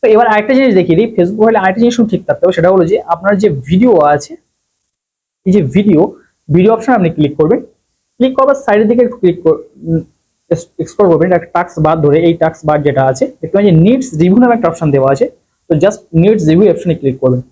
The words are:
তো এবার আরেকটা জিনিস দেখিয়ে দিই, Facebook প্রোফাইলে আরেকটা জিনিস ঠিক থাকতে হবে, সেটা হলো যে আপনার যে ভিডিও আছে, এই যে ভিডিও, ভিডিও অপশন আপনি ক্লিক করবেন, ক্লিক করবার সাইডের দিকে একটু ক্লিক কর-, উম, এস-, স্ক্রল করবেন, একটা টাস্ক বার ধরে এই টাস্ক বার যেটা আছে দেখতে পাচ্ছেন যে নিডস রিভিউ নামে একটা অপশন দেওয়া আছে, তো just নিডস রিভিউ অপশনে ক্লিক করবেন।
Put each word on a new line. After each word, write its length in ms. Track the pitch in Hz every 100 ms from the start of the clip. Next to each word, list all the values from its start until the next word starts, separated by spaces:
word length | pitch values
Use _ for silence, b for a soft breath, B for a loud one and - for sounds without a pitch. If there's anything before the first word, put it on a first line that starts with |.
তো 40 | 240
এবার 120 | 214 233
আরেকটা 200 | 214 214 262
জিনিস 140 | 262 190
দেখিয়ে 200 | 175 165
দিই, 100 | 226
Facebook 240 | - 175 214
প্রোফাইলে 220 | 214 220
আরেকটা 160 | 190 190
জিনিস 140 | 233 240 226
ঠিক 100 | 190 -
থাকতে 140 | -
হবে, 100 | 180 185
সেটা 100 | 170
হলো 120 | 190 165
যে 60 | 202 -
আপনার 180 | 170 190 208
যে 60 | 202 143 127
ভিডিও 240 | 180 247 190 147
আছে, 180 | 147 - 330 _ _ _ _ _ _ _ _ _ _ -
এই 60 | 196
যে 40 | 143
ভিডিও, 260 | 147 208 156 185 B B B -
ভিডিও 220 | 160 190 226
অপশন 160 | 226 240
আপনি 100 | 175 160
ক্লিক 180 | 151 147
করবেন, 200 | 156 247 - _ _ _ _ _
ক্লিক 160 | 254 262
করবার 180 | 269 269
সাইডের 220 | - 208 214
দিকে 120 | 240 240
একটু 100 | -
ক্লিক 160 | 185 165
কর-, 180 | 165 151 - 135 156
উম, 140 | 165 165 _ _ _ _
এস-, 180 | 170 - _ -
স্ক্রল 160 | - 202
করবেন, 160 | 165 170 175
একটা 120 | 165 175
টাস্ক 180 | 170 -
বার 120 | 156 165
ধরে 140 | 147 147 170
এই 80 | 165
টাস্ক 180 | 160 - 151
বার 100 | 151 147
যেটা 160 | - 135
আছে 140 | 131 262 -
দেখতে 140 | 160
পাচ্ছেন 140 | 190 208
যে 40 | 160 180
নিডস 220 | 254 262 156
রিভিউ 180 | 175 208
নামে 120 | 247 233
একটা 120 | 180
অপশন 180 | - 160
দেওয়া 140 | 139 135
আছে, 120 | 139 247 _ _ _ _
তো 40 | 156
just 180 | 185 202 _ 160
নিডস 200 | 175 214 156
রিভিউ 160 | 160 202
অপশনে 220 | 165 175 156
ক্লিক 180 | 139 131
করবেন। 200 | 131 123 -